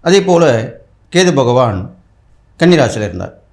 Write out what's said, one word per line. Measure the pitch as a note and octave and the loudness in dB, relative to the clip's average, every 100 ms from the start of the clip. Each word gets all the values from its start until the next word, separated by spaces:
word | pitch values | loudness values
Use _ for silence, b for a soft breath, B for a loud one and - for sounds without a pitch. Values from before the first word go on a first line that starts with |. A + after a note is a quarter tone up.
| E3 | 2
அதே | G3 F#3 | 0 2
போல் | E3+ D#3+ A2+ A2 - _ _ _ | 2 2 0 -4 -14 _ _ _
கேது | F3 F3+ C#3+ | 0 0 0
பகவான் | B2 B2 B2 F#2+ A2 - _ _ _ _ _ _ | 0 0 0 -4 -10 -18 _ _ _ _ _ _
கன்னிராசியில் | E3+ E3 B2 A2+ G#2 | 2 2 0 -2 -8
இருந்தார். | F2+ F#2 - _ | -8 -14 -16 _